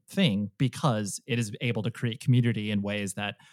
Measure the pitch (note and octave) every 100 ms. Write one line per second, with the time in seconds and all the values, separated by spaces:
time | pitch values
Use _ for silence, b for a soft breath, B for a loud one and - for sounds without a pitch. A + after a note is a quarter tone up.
0 | _ - E3+ G2+ G2+ - C3 - C#3+ G#2+
1 | G2+ - - A#2+ G#2+ G#2+ A#2+ A2+ G#2+ -
2 | A#2 A2 - B2 A#2 A2 G#2+ G#2 G2+ G#2
3 | G2 G#2+ G#2 - b